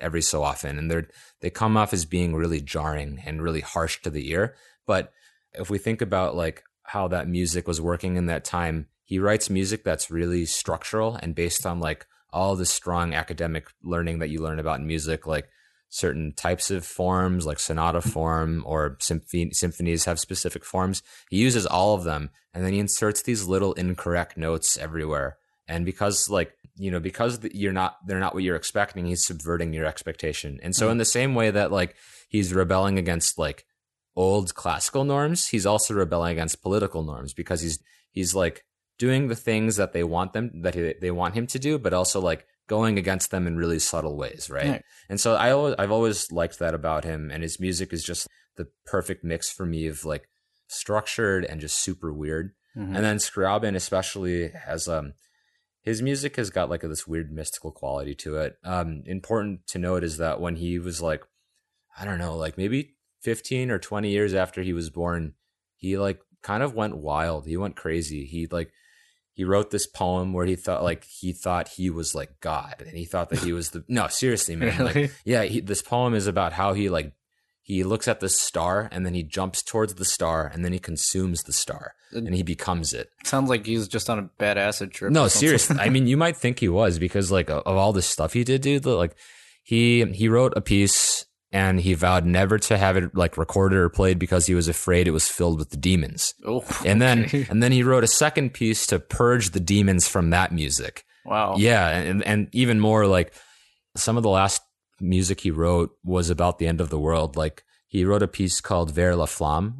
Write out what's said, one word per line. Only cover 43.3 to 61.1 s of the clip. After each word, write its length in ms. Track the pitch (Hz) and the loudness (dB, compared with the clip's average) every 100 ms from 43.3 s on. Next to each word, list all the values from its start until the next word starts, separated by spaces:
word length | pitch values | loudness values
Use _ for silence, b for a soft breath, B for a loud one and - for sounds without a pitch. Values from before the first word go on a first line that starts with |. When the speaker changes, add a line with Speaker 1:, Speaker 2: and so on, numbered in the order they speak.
Speaker 1:
them 160 | 92 87 | -2 -2
in 100 | 82 | 0
really 220 | 85 80 | 0 0
subtle 360 | - 82 78 | -2 -2 -4
ways, 360 | 73 67 - - | -6 -8 -10 -10
right? 180 | 69 143 | -4 -2
Speaker 2:
Right. 160 | 131 - b b | -2 -6 b b
Speaker 1:
And 100 | 101 | -2
so 180 | 120 113 | 2 2
I 160 | 123 | 4
always, 220 | 139 147 - | 2 2 0
I've 120 | 98 | 0
always 400 | 110 113 104 - | 2 2 0 -4
liked 280 | 85 85 - | -2 -4 -2
that 160 | 85 | -4
about 300 | 80 78 78 | -2 -2 -2
him, 260 | 78 78 76 | -4 -6 -8
and 120 | 73 | -8
his 160 | 82 - | -8 -4
music 360 | 92 87 92 | -4 -4 -4
is 100 | 82 | -8
just 240 | 78 85 - b b - | -8 -8 -10 b b -14
the 100 | 82 _ | -14 _
perfect 400 | - 98 90 95 | -4 -4 -2 -6
mix 260 | 85 82 - | -6 -6 -6
for 140 | - | -6
me 220 | 90 80 80 | -6 -4 -4
of, 180 | 76 | -6
like, 240 | 78 73 - _ _ _ - | -6 -8 -8 _ _ _ -14
structured 760 | - - 104 104 - 110 95 87 | -10 -2 -2 -2 -2 0 0 -2
and 140 | 78 | -6
just 160 | 76 - | -6 -4
super 340 | - 90 82 | -4 -6 -8
weird. 400 | 76 76 78 95 - _ - | -6 -4 -4 -6 -12 _ -12
Speaker 2:
Mm-hmm. 180 | 98 | -6
Speaker 1:
And 80 | 95 | 0
then 120 | 107 107 | 0 0
Scriabin 580 | - - 95 104 107 | -2 0 0 2 0
especially 760 | 95 - 95 92 101 90 87 85 | -2 -2 -2 -2 -4 -2 -2 -4
has, 360 | 85 - 80 87 | -8 -10 -8 -4
um, 280 | 80 71 - _ _ _ _ _ _ | -4 -6 -12 _ _ _ _ _ _
his 200 | - 110 | -6 -2
music 340 | 127 139 143 135 | -2 -2 -4 -4
has 140 | 104 | -4
got, 180 | 92 87 | -2 -2
like, 140 | 85 | -2
this 240 | 82 78 - | -6 -8 -6
weird 260 | 82 78 | -6 -6
mystical 400 | 78 78 - 80 | -8 -10 -10 -12
quality 420 | - 69 69 69 69 | -10 -6 -6 -6 -10
to 200 | 78 76 | -6 -4
it. 200 | 76 - | -4 -8
Um, 400 | 90 90 82 76 - | -6 -4 -4 -6 -8
important 600 | 92 - 110 104 92 - | -8 -2 -2 -2 -6 -10
to 100 | 92 | -6
note 260 | 87 92 | -2 -2
is 140 | 85 78 | -2 -2
that 240 | 82 76 | -4 -2
when 140 | 87 85 | -4 -4
he 220 | 87 87 | -4 -6
was, 220 | 87 80 | -6 -6
like, 220 | 82 | -4